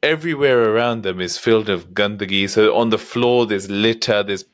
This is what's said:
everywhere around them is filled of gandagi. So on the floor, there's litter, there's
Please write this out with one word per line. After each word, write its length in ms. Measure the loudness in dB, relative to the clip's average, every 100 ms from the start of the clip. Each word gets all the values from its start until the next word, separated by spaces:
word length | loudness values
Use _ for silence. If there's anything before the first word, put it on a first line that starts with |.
everywhere 720 | 0 -2 -4 0 2 4 2
around 300 | 2 0 -2
them 160 | -4 -4
is 180 | -6 -4
filled 300 | 2 2 2
of 220 | -4 -4
gandagi. 600 | -2 -2 -2 -4 -2 0
So 260 | 2 4 4
on 140 | 2
the 80 | 0
floor, 480 | -2 -2 2 2 2
there's 240 | -2 -4
litter, 520 | -2 0 0 0 0
there's 220 | 0 -6 -8